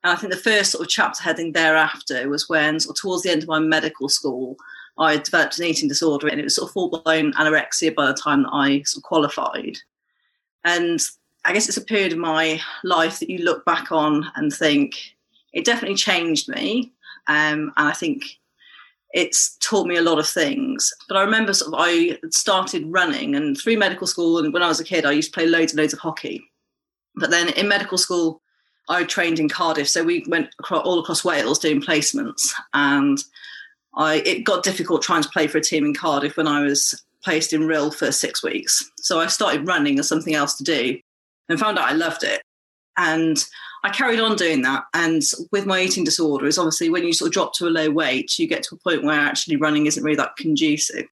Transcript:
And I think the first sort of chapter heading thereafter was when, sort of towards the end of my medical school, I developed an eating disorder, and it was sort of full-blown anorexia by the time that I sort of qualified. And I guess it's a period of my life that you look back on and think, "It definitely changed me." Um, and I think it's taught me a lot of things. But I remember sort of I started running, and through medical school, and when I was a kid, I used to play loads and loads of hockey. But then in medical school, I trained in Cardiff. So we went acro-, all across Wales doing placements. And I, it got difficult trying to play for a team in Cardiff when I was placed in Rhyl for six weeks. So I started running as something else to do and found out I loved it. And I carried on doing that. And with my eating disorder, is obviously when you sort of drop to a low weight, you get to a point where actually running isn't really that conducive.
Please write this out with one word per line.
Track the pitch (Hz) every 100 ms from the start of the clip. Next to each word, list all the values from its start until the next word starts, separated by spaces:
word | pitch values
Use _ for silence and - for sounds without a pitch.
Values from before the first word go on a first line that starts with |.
And | 180
I | 175
think | 202
the | 185
first | 226 214 190
sort | 165
of | 160
chapter | - 156 -
heading | 175 160 165
thereafter | 160 160 156 151 147 - 127 131
was | 143 -
when, | 160 151 156
sort | - -
of |
towards | 196 180
the | 180
end | 165
of | 165
my | 156
medical | 156 156 156 156 139
school, | - 143 123 127 139 - - - -
I | 160 151
developed | 147 170 151 -
an | 170
eating | 156 151
disorder, | 143 165 143 147
and | 147
it |
was | 123 -
sort | -
of |
full-blown | - 180 165 160 160 151
anorexia | 139 156 151 - - 160
by | 156 139
the | 135
time | 151 139
that | 135
I | 147 139 139
sort | 143 -
of |
qualified. | - 165 143 - - - - - - _ _ _ _ _ _ _ 170
And | 175 170 165 - - _ _ -
I |
guess | 196 214
it's | 254
a |
period | 196 220 190
of | 165
my | 165 156 160 160 - -
life | 185 175 165 190
that | 170
you | 180 170
look | -
back | - 160 -
on | 160 151 151 156 -
and | 151
think, | 143 160 147 139 - - _ _ _ _
"It | - 170
definitely | 233 214 190
changed | - 180 170 151 -
me." | - 180 226 247 _ - - -
Um, | 151 151 151 151 -
and | 151
I |
think | 156 170 - - - _ _ - - - _ _
it's | - 165 - - -
taught | - 214 175
me | 175
a |
lot | 165 156
of | 151
things. | - 147 139 131 131 - - -
But | 196
I |
remember | 202 220 214
sort | 196 -
of | 160 175
I | 170 170 - 165
started | - - 190 - 175 156
running, | 180 175 139 135 143
and | 151 139
through | - 226
medical | 190 185 185
school, | - 170 165
and | 151
when | 165
I | 175
was | 151
a | 165
kid, | 180 147
I |
used | 151 151
to | -
play | 165
loads | 165 160
and | 151
loads | 151
of | 151
hockey. | 160 - - - - _ _ _ _ _ _ -
But | 165
then | 170 175
in | - 202
medical | 202 196 185
school, | - 175 165 160 _ _ _ _ -
I | 175
trained | 170 - 170 160
in | 151
Cardiff. | - 170 151 143
So | 170 165
we | 175 -
went | 165 147 -
acro-, | - 165
all | 170 175
across | 165 160 180
Wales | 147 117 151
doing | 160 147
placements. | 143 156 147 117 113 - - - -
And | 143 143 143 143 139 - - - - - _ _ -
I, | 156 156 -
it | 185 233
got | 180
difficult | 190 190 160 160
trying | - 170
to | 156
play | - 151
for | 185
a |
team | 156 160
in | 147
Cardiff | 143 170 143 143 143
when | 156
I | 147
was | 143 139 - - _ _
placed | - 160 160
in | 156 156
Rhyl | 156 151
for | 151 135
six | - - -
weeks. | - - - - - -
So | - 165
I | 165
started | - 202 151 156
running | 175 147 139
as | -
something | 160 156 151
else | 143 -
to |
do | 139 147 123 139 _ _ _ _ _
and | 170
found | 214 190
out | 123
I |
loved | 151 165 156
it. | 98 101 - _ _ _ _ -
And | 151 160 160 156 - - - -
I | 196
carried | 196 262 226
on | 220 208
doing | 170 151
that. | 127 135 -
And | 160 165 160 139 - 175
with | 202 196
my | 185
eating | 185 -
disorder, | 156 156 160 139 143
is | 160
obviously | 165 160 165
when | 175
you | 170
sort | 160 170
of |
drop | 185 175 -
to | 175
a |
low | 165 156
weight, | 151 147 131 120 -
you | 160
get | 151
to | - 160
a |
point | 180 160
where | 143 151
actually | 147 139 - 147
running | 156 151 151
isn't | 156
really | 151 147
that | - -
conducive. | 165 147 156 151 - - -